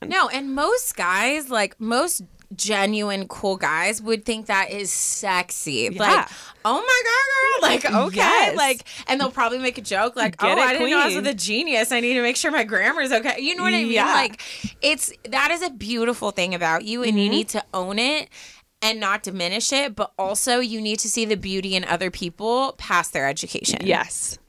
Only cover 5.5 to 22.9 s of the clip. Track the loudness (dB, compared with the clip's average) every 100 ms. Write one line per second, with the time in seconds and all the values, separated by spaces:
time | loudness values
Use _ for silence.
5.5 | -6 -4 -2 -2 2 4 4 2 -10 -18
6.5 | -4 0 0 2 2 4 2 2 2 2
7.5 | 4 2 2 2 2 2 2 4 4 4
8.5 | 4 2 0 -6 -12 -4 -2 0 0 0
9.5 | 0 -4 -4 -4 0 0 0 -2 2 2
10.5 | 4 4 2 2 4 4 2 -2 -2 -2
11.5 | -2 0 0 2 0 2 2 0 0 0
12.5 | 0 0 2 2 2 0 0 0 -2 -4
13.5 | 0 0 2 2 2 4 2 0 -6 -14
14.5 | -10 -12 -2 0 0 -4 -8 -4 0 0
15.5 | 0 -4 -6 -4 0 0 0 -4 -2 -2
16.5 | 0 0 0 -2 -2 2 2 4 2 0
17.5 | -6 -4 -6 -2 0 0 0 -4 -16 -20
18.5 | -20 _ _ -2 0 -2 -2 -4 -4 -2
19.5 | -2 0 0 -2 -4 -6 -2 -2 0 2
20.5 | 0 0 -4 -2 -2 -2 -2 0 -2 -2
21.5 | -4 0 -2 0 0 -2 -4 -8 -4 0
22.5 | 2 0 -4 0